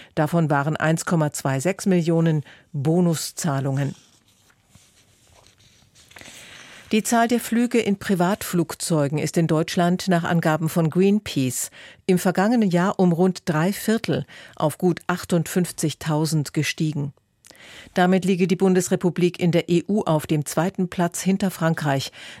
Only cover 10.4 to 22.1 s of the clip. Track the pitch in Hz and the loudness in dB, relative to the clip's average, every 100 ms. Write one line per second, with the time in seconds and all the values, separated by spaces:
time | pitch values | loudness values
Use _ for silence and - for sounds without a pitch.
10.4 | 165 156 156 180 160 175 196 208 - 139 | 0 0 0 0 0 2 2 2 -2 -2
11.4 | 127 - - - - - - 180 190 175 | -2 -4 -8 -12 -20 -10 -2 0 2 2
12.4 | 208 240 202 170 190 - 180 165 185 - | 2 2 2 2 0 2 2 4 2 0
13.4 | - 156 175 202 - 226 - 139 135 - | -2 0 0 -2 -2 -2 0 -2 -4 -12
14.4 | - - 151 - 180 170 - 180 - 175 | -16 -2 -2 0 0 0 -2 -6 0 0
15.4 | - 185 170 - 156 - 160 151 160 156 | 0 -2 -2 -2 -4 -4 -2 -2 0 -2
16.4 | 139 160 143 - 156 147 143 - _ _ | -2 -4 -4 -2 -4 -4 -8 -10 _ _
17.4 | - - - - - - 180 185 180 185 | -20 -20 -20 -20 -6 0 2 4 2 2
18.4 | 185 185 190 185 180 180 180 - 175 - | 2 2 4 4 2 0 0 2 0 2
19.4 | 175 165 - 175 - 208 - 156 - 156 | 0 2 2 0 0 -2 0 0 0 -2
20.4 | - - 180 - 185 - 175 - 185 196 | -2 -2 -2 -2 -4 -2 -2 -2 -2 0
21.4 | 196 - 165 165 151 135 - | -2 -2 -2 0 0 -2 -4